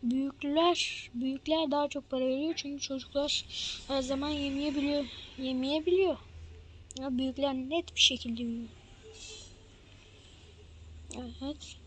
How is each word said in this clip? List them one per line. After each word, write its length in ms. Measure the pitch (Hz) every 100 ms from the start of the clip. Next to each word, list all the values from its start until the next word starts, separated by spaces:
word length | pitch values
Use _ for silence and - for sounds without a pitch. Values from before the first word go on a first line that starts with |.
Büyükler, 1080 | 240 262 277 - 285 294 339 339 - - -
büyükler 560 | 240 262 269 - 311 311
daha 180 | 285 294
çok 220 | 285 -
para 160 | 262 262
veriyor 280 | 262 302 330
çünkü 260 | 285 285
çocuklar 640 | - 269 - 285 285 - - - - - -
her 140 | 269
zaman 260 | 254 269 294
yemeyebiliyor, 760 | 294 277 277 294 285 285 294 262 - - -
yemeyebiliyor. 800 | 262 262 262 311 311 359 381 285 - - - - - - - -
Ya 180 | 262 247
büyükler 360 | 262 262 277
net 400 | 262 262 320 339
bir 60 | -
şekilde 420 | - 254 240 233
yiyor. 260 | 240 233 226 - - - - - - - - - - - - - - - - - - - - - - - -
Evet. 640 | - 247 240 269 302 - -